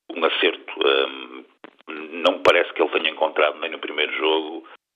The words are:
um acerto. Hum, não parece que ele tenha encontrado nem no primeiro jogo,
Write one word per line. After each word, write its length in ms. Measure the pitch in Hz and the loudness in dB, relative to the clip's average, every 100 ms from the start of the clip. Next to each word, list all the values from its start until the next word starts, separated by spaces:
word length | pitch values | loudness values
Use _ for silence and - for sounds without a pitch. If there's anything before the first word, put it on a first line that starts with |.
| - 82 | -14 -2
um 100 | 80 | 0
acerto. 480 | - 85 80 - - | 2 0 0 -6 -2
Hum, 640 | 69 69 67 67 64 65 - _ - _ - | 2 2 0 -4 -14 -16 -20 _ -20 _ -14
não 540 | 76 78 85 82 80 | -12 -10 -2 0 2
parece 320 | 90 82 82 | 4 4 4
que 80 | - | 0
ele 100 | 78 | 0
tenha 180 | 82 80 | 2 -2
encontrado 500 | 78 80 - 76 73 | 0 0 2 0 0
nem 100 | 80 | -6
no 100 | 78 | -6
primeiro 340 | - 76 73 | -6 -2 -2
jogo, 540 | - 78 80 78 82 - - _ | 0 0 0 -2 -10 -14 -20 _